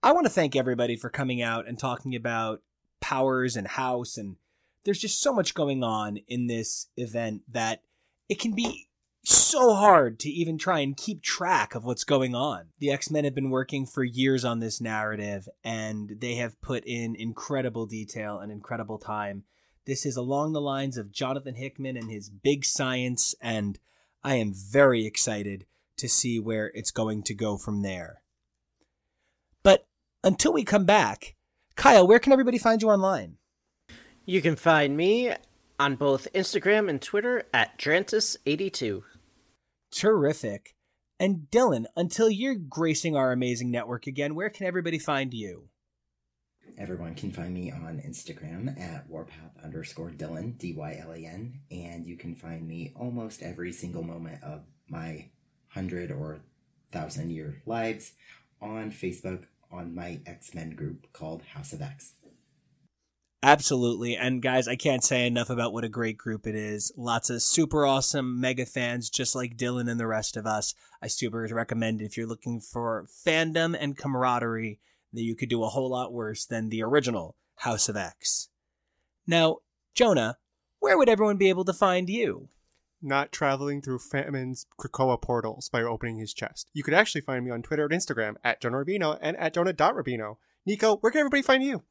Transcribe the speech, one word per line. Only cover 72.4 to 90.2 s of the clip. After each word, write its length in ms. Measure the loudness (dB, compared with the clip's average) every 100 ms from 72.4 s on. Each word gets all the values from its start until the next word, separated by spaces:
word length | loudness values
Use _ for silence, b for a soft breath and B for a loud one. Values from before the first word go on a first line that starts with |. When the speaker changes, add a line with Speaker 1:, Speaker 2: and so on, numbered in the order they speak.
| -8 -8
Speaker 1:
for 480 | -8 -6 -4 -4 -8 -4 0
fandom 500 | 2 2 2 0 0
and 180 | -4 -4
camaraderie 840 | -4 0 2 2 0 -4 -6 -10 _ _ _
that 80 | -6
you 140 | -4 -4
could 140 | -2
do 140 | 0
a 60 | 0
whole 200 | 0 -2
lot 240 | -2 -4
worse 320 | -6 -6 -8 -6
than 240 | -4 -4
the 120 | -2
original 540 | 2 4 2 -4 -6 -14 _ _
House 320 | -4 0 0
of 60 | -2
X. 540 | -6 -6 -4 -4 -6 _ _ _ _ _ _ _ 0
Now, 300 | 4 4 2 _ _ _
Jonah, 440 | 4 6 6 2 -4 _ _ _ _
where 180 | 2 6
would 120 | 6
everyone 280 | 6 4 4
be 120 | 4
able 160 | 4 0
to 80 |
find 360 | 2 2 2 0
you? 400 | -2 -2 -4 -12 _ _ _ _ _
Speaker 4:
Not 320 | 0 0 0
traveling 520 | 0 0 2 -2 -4
through 160 | -4 -8
Famine's 640 | -4 -4 -4 -4 -6 -8 -12 -14
Krakoa 420 | -10 0 2 2
portals 480 | 0 -2 -2 -8 -4
by 140 | -2
opening 340 | -2 -2 -6 -8
his 160 | -10
chest. 340 | -8 -10 -10 -12
You 80 | -8
could 140 | 2 4
actually 260 | 4 -2
find 240 | -4 -4 -2
me 60 |
on 100 | -6
Twitter 240 | -4 -2 0
and 80 |
Instagram 440 | 0 -2 -2 -4 -2
at 160 | -2 -2
Jonah 180 | -2 -4
Rubino 420 | -4 -2 -2 -2
and 160 | -4 -2
at 160 | -2
Jonah 180 | 0 0
dot 220 | 4 2
Rubino. 440 | 2 -4 -4